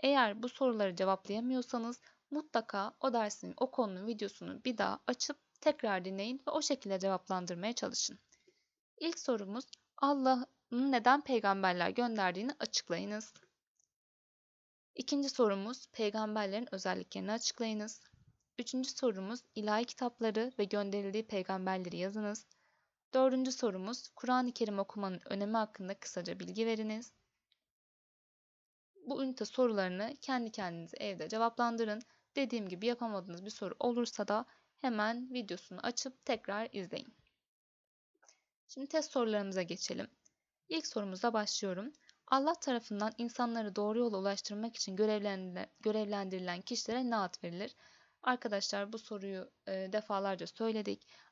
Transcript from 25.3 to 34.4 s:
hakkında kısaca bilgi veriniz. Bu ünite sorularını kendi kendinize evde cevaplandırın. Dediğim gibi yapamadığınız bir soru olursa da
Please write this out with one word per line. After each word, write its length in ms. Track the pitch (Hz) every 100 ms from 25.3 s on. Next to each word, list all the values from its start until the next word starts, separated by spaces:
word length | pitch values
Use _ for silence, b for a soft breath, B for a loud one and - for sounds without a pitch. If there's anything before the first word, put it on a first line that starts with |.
| 196 202 226
hakkında 380 | 214 - 185
kısaca 460 | 196 - - 175 185
bilgi 260 | 180 190 226
veriniz. 460 | 220 220 214 247 _ _ _ _ _ _ _ _ _ _ _ _ _ _ _ _ _ _ - 311
Bu 160 | 269
ünite 220 | 269 254
sorularını 680 | 208 - 247 208 185 180 220 285
kendi 300 | - 262 226
kendinize 460 | 226 185 170 165 -
evde 320 | 208 180 156
cevaplandırın. 760 | 220 233 233 233 233 226 208 b b b -
Dediğim 320 | 262 233 196
gibi 180 | 180 226
yapamadığınız 580 | 240 233 202 185 175
bir 60 | 196
soru 240 | - 190 -
olursa 500 | 247 240 233 - 202
da 160 | 208